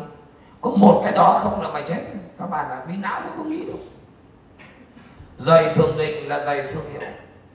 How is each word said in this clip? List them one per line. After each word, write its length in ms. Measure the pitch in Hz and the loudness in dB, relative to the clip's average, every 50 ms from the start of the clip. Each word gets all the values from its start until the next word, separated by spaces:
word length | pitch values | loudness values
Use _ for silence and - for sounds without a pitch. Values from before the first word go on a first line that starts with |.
| - - - - - - _ _ - - - - | -12 -14 -18 -20 -20 -20 _ _ -20 -20 -14 -8
Có 100 | - - | -6 -2
một 300 | - 196 - - - - - | 4 8 8 10 8 8 4
cái 80 | - - | 0 2
đó 280 | - - - - - - | 4 4 4 4 4 0
không 200 | 208 - - 170 | -2 -4 -4 -6
là 60 | - | -6
mày 140 | - 147 - | -6 -8 -6
chết. 180 | 160 175 233 - - - 202 - - - - | -6 -8 -8 -8 -10 -14 -14 -16 -16 -14 -14
Các 80 | 185 | -10
bạn 240 | - - 151 - - | -8 -6 -6 -6 -6
ạ, 120 | 151 - - 160 | -10 -12 -12 -10
vì 80 | 180 | -10
não 240 | 196 202 208 - - | -8 -8 -8 -8 -8
nó 100 | - - - | -10 -10 -12
không 120 | - 302 311 | -10 -8 -8
nghĩ 160 | 311 349 - | -8 -8 -8
được. 140 | - - - - - - - - - - - - - - - _ _ - - - - - - - - _ - - - - - - - - - | -10 -12 -14 -16 -18 -20 -20 -20 -20 -20 -20 -20 -20 -20 -20 _ _ -20 -20 -20 -20 -20 -20 -20 -20 _ -20 -20 -20 -20 -20 -20 -20 -18 -6
Giày 360 | - 165 165 160 156 - - | 2 4 6 6 6 4 4
Thượng 240 | - - - - 156 | 2 2 2 0 -2
Đình 300 | 151 151 - - 139 139 | -4 -4 -4 -6 -6 -6
là 120 | 143 143 | -6 -4
giày 260 | 143 143 143 139 135 | -4 -4 -4 -4 -6
thương 260 | 139 160 160 151 - - | -6 -8 -10 -10 -12 -12
hiệu, 160 | - - - - - - - - - - _ - | -14 -14 -14 -16 -18 -20 -20 -20 -20 -20 _ -8